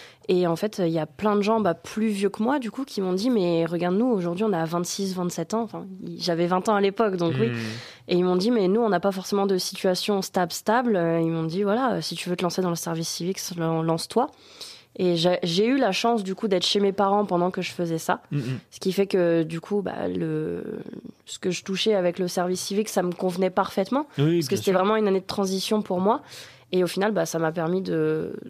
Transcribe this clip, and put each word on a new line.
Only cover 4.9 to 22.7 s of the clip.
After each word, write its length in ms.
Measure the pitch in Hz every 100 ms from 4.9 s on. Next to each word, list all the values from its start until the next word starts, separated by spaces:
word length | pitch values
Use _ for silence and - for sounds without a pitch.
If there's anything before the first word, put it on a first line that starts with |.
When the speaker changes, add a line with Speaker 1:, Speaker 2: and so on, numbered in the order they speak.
| - 196
Speaker 1:
vingt-sept 380 | 185 180 170 165
ans. » 80 | 220
Enfin, 220 | 220 170 190 185 175
y-, 160 | 170
j'avais 240 | 175 165 175
vingt 220 | 185 185
ans 60 | 208
à 40 |
l'époque, 360 | 196 196 220 185
donc 180 | 170 127
oui. 80 | 226
Speaker 2:
Hmm. 80 | 120 110 117 - - -
Speaker 1:
Et 80 | 180
ils 80 |
m'ont 120 | 180 180
dit, « 140 | 208
Mais 160 | 240 185
nous, 120 | 214
on 80 | 233
n'a 100 | 180
pas 120 | 196
forcément 340 | 190 180 202 196
de 120 | 185
situation 640 | - - 190 185 - 202
stable, 300 | 190 196 175
stable. » 440 | - - 233 240 196
Euh, 240 | 165 165
ils 100 | 165
m'ont 140 | 165
dit, « 180 | 160 175
Voilà, 300 | 202 220 262
euh, 60 | 180
si 140 | 160
tu 140 | 170 175
veux 60 | 180
te 60 |
lancer 180 | 180 170
dans 80 | 185
le 60 | 170
service 320 | 175 165 165
civique, 320 | - 170 190 - 175
lan-, 260 | 165 165
lance-toi. » 480 | 165 165 - 220 262 - - - - - - -
Et 160 | 180 170
j'ai, 220 | 175 180
j'ai 220 | 175 170 226
eu 120 | 277
la 140 | 233
chance, 320 | 185 233 233
du 100 | 190
coup, 140 | 185 220
d'être 180 | 185 -
chez 140 | 202
mes 120 | 196
parents 320 | 190 196 202
pendant 280 | 202 175 175
que 100 | 185
je 80 | 175
faisais 280 | - 170 165
ça. 220 | - - -
Speaker 2:
Mm, 60 | 143
mm. 40 | 120 131 -
Speaker 1:
Ce 80 | -
qui 120 | 190
fait 140 | 185 196
que, 380 | 190 175 170
du 160 | 160 165
coup, 200 | - 208
bah, 280 | 185 - 185
le, 720 | 180 165 156 156 - - - - - - -
ce 140 | - -
que 140 | 185
je 100 | 170
touchais 320 | - 190 220
avec 240 | 208 175 175
le 80 | 180
service 340 | 185 180 185
civique, 280 | -